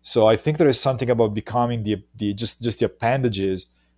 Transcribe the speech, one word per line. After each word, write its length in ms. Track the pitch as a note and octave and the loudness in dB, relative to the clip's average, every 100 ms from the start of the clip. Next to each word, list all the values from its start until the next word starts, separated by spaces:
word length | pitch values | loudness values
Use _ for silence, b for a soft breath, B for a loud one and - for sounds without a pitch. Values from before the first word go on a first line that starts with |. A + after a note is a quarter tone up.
so 220 | - A#2+ A2 | -4 2 4
I 120 | A2 | 4
think 200 | - D3+ | 0 2
there 120 | D#3 | 2
is 100 | B2+ | 2
something 300 | C3+ B2+ B2 | 0 -2 0
about 240 | A#2 A2 | 2 0
becoming 500 | G#2 - A#2+ A#2+ A#2 | -2 -4 -2 -2 -2
the, 180 | G#2 G#2 - G#2 | -2 -4 -6 -6
the, 180 | G#2 | -6
just, 280 | G2+ A2+ - | -4 -6 -4
just 180 | A#2 A2 | -6 -2
the 60 | A#2 | -4
appendages, 840 | - A2+ C3 B2 G2 G2 F#2+ - _ _ | -2 -2 0 0 -2 -2 -4 -8 _ _